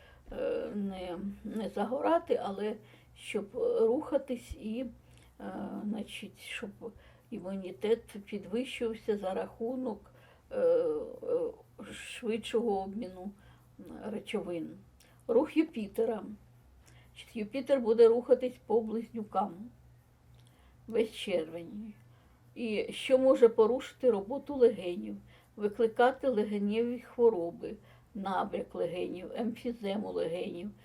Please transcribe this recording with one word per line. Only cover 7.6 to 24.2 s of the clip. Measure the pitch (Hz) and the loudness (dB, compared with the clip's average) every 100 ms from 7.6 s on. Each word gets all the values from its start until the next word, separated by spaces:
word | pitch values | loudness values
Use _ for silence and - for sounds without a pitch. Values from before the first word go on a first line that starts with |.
| 180 - 208 233 - 208 | -8 -2 0 0 -2 -16
підвищувався | - 202 196 226 262 - 226 220 - 208 | -8 -8 -4 -4 -4 -4 -6 -4 -2 -2
за | 190 | -2
рахунок, | 190 - - 226 254 254 202 - - - - - | -2 -4 -6 -6 -4 -4 -6 -12 -20 -20 -20 -8
е, | 170 | 2
е, | 170 - 156 151 - - - 165 - - - - 202 | 4 4 2 -2 -6 -8 -2 0 -2 -6 -18 -18 -16
швидшого | - - - 226 226 - 226 233 196 | -14 -14 -8 -4 -4 -2 0 0 0
обміну | 196 202 311 - 202 - - - - - - - | -2 -6 -8 -10 -12 -12 -20 -20 -20 -20 -16 -12
речовин. | 214 - - 202 170 170 156 170 - - - - - | -8 -8 -4 -4 -2 -4 -6 -12 -20 -20 -20 -8 4
Рух | 233 311 311 | 4 6 2
Юпітера. | 320 233 202 - 226 214 202 208 - - - - - - - | 2 0 -4 0 0 0 -6 -14 -18 -20 -20 -20 -20 -20 -20
Значить, | - - 226 | -20 -10 -6
Юпітер | 208 269 269 277 | -4 -4 2 4
буде | 220 233 226 | 6 8 8
рухатись | 240 240 247 254 - - | 8 6 4 2 -6 0
по | 226 | 2
близнюкам | 220 220 226 226 208 190 180 175 240 - - - _ _ _ - - _ - - - | 2 -4 -6 -8 -4 -2 -2 -4 -16 -20 -20 -20 _ _ _ -20 -20 _ -20 -20 -2
весь | 214 226 | 0 0
червень. | - 208 175 160 170 170 208 220 208 - - - - - | -2 -2 -2 -2 -8 -12 -12 -12 -16 -20 -20 -20 -20 -18
І | - 226 208 - | -8 -4 -2 -2
що | - - 262 | -4 4 6
може | 262 262 233 | 6 8 8
порушити | 226 220 262 - - 254 | 8 4 4 -4 0 4
роботу | 202 | 4